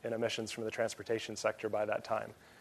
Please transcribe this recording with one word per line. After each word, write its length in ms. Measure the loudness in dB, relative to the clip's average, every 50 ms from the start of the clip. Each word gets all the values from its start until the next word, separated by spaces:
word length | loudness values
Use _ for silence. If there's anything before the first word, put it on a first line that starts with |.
| -4
in 100 | -2 0
emissions 380 | 2 2 2 0 0 -2 -4
from 120 | -4 -2 -2
the 80 | -2
transportation 640 | 0 2 0 0 0 -4 0 0 0 0 0 -4 -4
sector 340 | 2 2 2 2 2 -2 0
by 160 | 2 2 2
that 180 | 2 0 0 0
time. 280 | 0 0 0 0 -4 -10 -16 -18 -20 -20 -20